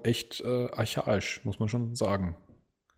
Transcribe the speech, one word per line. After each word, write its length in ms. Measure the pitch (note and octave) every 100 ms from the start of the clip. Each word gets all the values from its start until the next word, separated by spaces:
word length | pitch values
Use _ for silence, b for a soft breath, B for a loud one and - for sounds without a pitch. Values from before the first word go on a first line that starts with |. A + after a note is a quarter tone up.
echt, 380 | A2+ A#2 - -
äh, 240 | A#2 B2 B2
archaisch, 720 | - A2 - - G2+ - -
muss 140 | A2+ -
man 100 | G#2+
schon 260 | B2 A#2 A#2+
sagen. 400 | G#2+ G2 F2+ D#2+ - - _ _ _